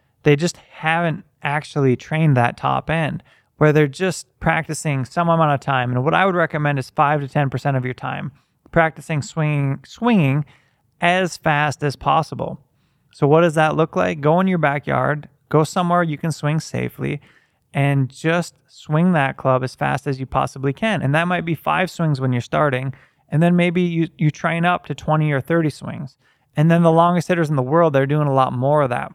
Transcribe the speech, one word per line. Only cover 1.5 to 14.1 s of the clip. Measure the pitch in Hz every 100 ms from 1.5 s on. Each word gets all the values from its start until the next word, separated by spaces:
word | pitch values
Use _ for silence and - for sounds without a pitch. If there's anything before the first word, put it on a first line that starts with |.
| 147 - 151 135 123
trained | - 156 160 131
that | 120 -
top | 135 131 -
end, | 160 143 - - _ _ -
where | 151
they're | 151 147
just | 131 185 - - _
practicing | 170 160 160 156 160 135 123
some | - 170
amount | 165 156
of | 139
time. | - 131 123
And | 123
what | 139
I | 165 196
would |
recommend | 180 160 156 147 143
is | -
five | - 147 151
to | 139
ten | 147 139
percent | 127 147 135
of | 127
your |
time | 123 135 139 147 - _ _ _
practicing | 165 160 156 - 151
swinging, | - - 151 147 139 139 -
swinging | - 240 214 139 143 147 _ _ _ _ _
as | 175 185 180 -
fast | 165 147 147 -
as | 147 -
possible. | 143 147 151 123 - - _ _ _ _ _
So | _ 143
what | 160
does | 170
that | 151 156 147
look | 160 185
like? | 180